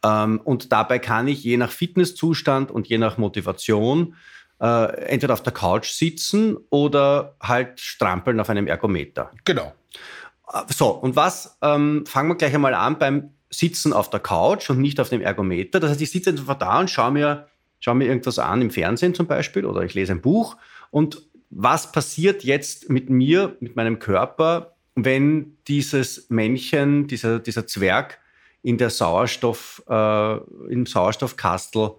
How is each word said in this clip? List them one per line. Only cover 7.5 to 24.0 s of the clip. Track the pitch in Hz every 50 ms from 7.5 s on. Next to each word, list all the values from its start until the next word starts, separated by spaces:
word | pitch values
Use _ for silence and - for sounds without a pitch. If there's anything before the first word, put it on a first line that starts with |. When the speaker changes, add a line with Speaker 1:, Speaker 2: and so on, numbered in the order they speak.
| 123 123 127 123 - -
Speaker 1:
strampeln | - - - - 120 98 90 92 - - 120 110
auf | 101 -
einem | 110 101 104
Ergometer. | - 80 - - 107 95 82 69 - _ - 60 - - - _
Speaker 2:
Genau. | - 175 120 - 71 - _ _ _ - - - - - - - - _ _ _ -
Speaker 1:
Äh, | - - - - 135
so, | - 151 117
und | 95 - - 131 127
was, | 147 151 185 185 - - - _ _
ähm, | - 147 147 147 147 147 151 151 147
fangen | - - 135 143 160
wir | 175
gleich | 170 165 143 131
einmal | 147 143 135 123
an | 87 95 127 156
beim | 151 156 139 135 147 143 - _ _ _ _
Sitzen | - - - 170 - - - 156 123
auf | 104 101 -
der | - 101
Couch | - - 98 82 87 131 196 202 - -
und | 139 127
nicht | 135 143 143 -
auf | 127 -
dem | 127 113
Ergometer. | 92 92 101 - 101 92 90 87 95 - - -
Das | - 147
heißt, | 147 143
ich | 151 143
sitze | - 185 180 190
einfach | 165 143 139 131 139
da | 139 - 90 104 143
und | 185 180
schau | - - 113 120
mir, | 139 143 147 147 147 147 - _ _ _ _ _ _ _
schau | - 123 120
mir | 127 135
irgendwas | 117 131 120 - 127 117 -
an, | 60 71 92 117
im | 123 117
Fernsehen | 123 - 82 85 117 123 - 180 175
zum | - 170
Beispiel, | 170 147 135 147 - - 196 202
oder | - 98 92 90
ich | 92 -
lese | 98 95 92 95
ein | 87
Buch. | - 127 175 220 226 - - _ - - - - - _
Und | - 147 156 151 - - - _ _ - _ _
was | - 87 101 123 143 160 - -
passiert | - 156 147 - - - 160 196 196 196 123
jetzt | 127 120 - 143 - - - - -
mit | 135 127 127 -
mir, | 131 127 127 139 160 185 202 180 - -
mit | 123 117 -
meinem | - 113 113 113
Körper, | 110